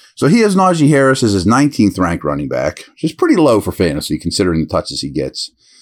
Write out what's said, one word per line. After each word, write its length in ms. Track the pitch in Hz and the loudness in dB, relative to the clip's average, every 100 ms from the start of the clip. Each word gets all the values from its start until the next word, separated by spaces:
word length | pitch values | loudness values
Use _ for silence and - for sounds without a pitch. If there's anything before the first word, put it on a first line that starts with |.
| _ - | _ -2
So 100 | 135 | 2
he 120 | 233 | 2
has 160 | 214 185 | 2 2
Najee 340 | 185 170 147 | 2 2 2
Harris 320 | 143 135 131 | 4 2 2
as 120 | 113 | 0
his 120 | 98 90 | 0 2
nineteenth 540 | 123 143 - 101 92 | 2 2 2 0 0
ranked 240 | 87 85 | -4 -4
running 260 | 73 71 69 | -4 -6 -6
back, 300 | 64 69 - | -4 -4 -6
which 240 | - _ | -18 _
is 100 | 160 | -8
pretty 220 | - 349 214 | -2 0 2
low 260 | 147 107 | 2 2
for 100 | 95 | -2
fantasy 460 | - 87 - - 76 | -2 -2 -2 -6 -6
considering 440 | 87 - 92 80 | -4 -2 0 0
the 60 | 76 | -2
touches 340 | 87 - 67 | -4 -6 -8
he 100 | 76 | -8
gets. 400 | 69 65 - - _ _ _ | -6 -8 -8 -14 _ _ _